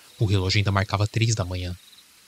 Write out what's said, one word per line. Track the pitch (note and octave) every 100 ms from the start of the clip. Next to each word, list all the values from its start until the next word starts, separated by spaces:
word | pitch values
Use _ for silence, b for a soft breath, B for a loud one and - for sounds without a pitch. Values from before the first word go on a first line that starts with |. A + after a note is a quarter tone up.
| B -
O |
relógio | G#2+ G2+ F#2 G#2
ainda | G2+
marcava | G2 F#2+ G2+ G#2
três | A2+ A2+
da | G#2+
manhã. | F2 F2+ F2+ F2+ - - - -